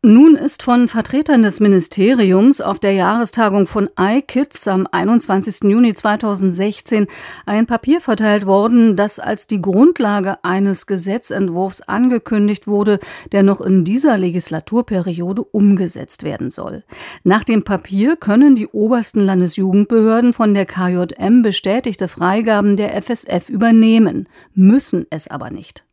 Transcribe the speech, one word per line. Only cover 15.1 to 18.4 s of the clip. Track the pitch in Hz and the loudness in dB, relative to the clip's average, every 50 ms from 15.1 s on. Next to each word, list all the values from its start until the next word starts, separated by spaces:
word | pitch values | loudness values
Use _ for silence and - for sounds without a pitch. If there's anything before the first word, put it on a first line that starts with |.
| 170 170 175 180 190 214 - | -6 -6 -8 -6 -6 -8 -8
umgesetzt | _ - 214 202 202 202 185 190 165 - - - - - - - | _ 0 2 2 4 4 2 0 -4 -6 -10 -10 -12 -12 -10 -8
werden | 151 143 - - 92 | -10 -8 -8 -8 -10
soll. | - - 87 82 - - _ _ - - - - - - | -10 -10 -12 -12 -14 -16 _ _ -20 -20 -20 -20 -20 -4
Nach | _ 180 190 220 208 | _ 0 0 2 0
dem | - 226 214 | 0 -2 -2
Papier | - - 202 185 - - 190 196 214 277 330 | 0 -2 -6 -6 -6 -6 -2 0 0 0 0
können | 320 - 208 208 240 | -2 -2 0 2 4